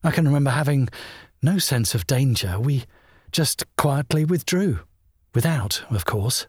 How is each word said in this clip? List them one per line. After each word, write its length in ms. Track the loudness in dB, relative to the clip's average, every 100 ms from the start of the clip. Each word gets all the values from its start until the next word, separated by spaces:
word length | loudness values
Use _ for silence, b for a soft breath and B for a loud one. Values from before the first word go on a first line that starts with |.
I 80 | 2
can 140 | 2 4
remember 260 | 4 4
having 380 | 2 2 2 0 B B B B B
no 160 | 0 2
sense 380 | 0 0 0 -2
of 100 | 0
danger. 540 | 2 2 2 -2 -2
We 240 | 0 -2 -4 b b b b
just 320 | -2 -2 -2 -8 -4
quietly 480 | -2 -2 0 0 0
withdrew, 560 | -2 -2 -2 0 -2 -8 _ _ _ _
without, 500 | -2 0 -2 -2 -6 -4
of 160 | -4 -2
course 400 | -2 -2 -4